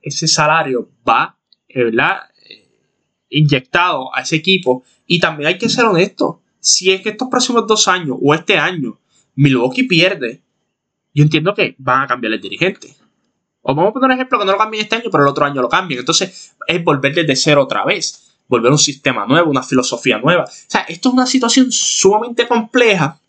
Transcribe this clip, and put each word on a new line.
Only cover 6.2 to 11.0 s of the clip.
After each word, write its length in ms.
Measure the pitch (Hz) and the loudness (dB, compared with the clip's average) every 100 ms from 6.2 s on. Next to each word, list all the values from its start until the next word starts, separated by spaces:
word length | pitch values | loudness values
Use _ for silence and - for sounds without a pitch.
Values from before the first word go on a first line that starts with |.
| - - _ _ | -4 -4 _ _
si 320 | - - 185 | -2 0 2
es 120 | 190 | 0
que 80 | 214 | -2
estos 180 | 208 262 | -8 -4
próximos 380 | 247 254 233 214 | -2 0 0 0
dos 180 | 214 - | 0 0
años 300 | 185 156 - | 0 -2 -2
o 140 | 139 | 0
este 240 | 156 - 180 | 0 0 0
año 400 | 160 180 120 - _ _ _ - | 0 -4 -8 -10 _ _ _ 0
Milwaukee 480 | 143 127 127 - | 2 4 0 -2
pierde, 580 | 131 165 180 180 120 - _ _ _ _ _ _ | 0 2 2 0 -6 -10 _ _ _ _ _ _